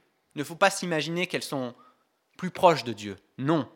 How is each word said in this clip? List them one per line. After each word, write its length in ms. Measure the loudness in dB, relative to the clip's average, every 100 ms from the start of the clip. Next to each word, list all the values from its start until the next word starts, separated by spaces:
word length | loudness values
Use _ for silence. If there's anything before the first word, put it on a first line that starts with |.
| _ _ _
Il 40 | -10
ne 60 |
faut 120 | -10 2
pas 140 | 2
s'imaginer 560 | 2 -2 -2 -2 -2 -2
qu'elles 160 | -4
sont 320 | -4 -6 -6 -10 -20 _ _ _ _ -10
plus 140 | -8
proches 340 | 4 6 6
de 80 | 0
Dieu. 240 | -6 -8 -12 _ -4
Non. 320 | 0 0 -2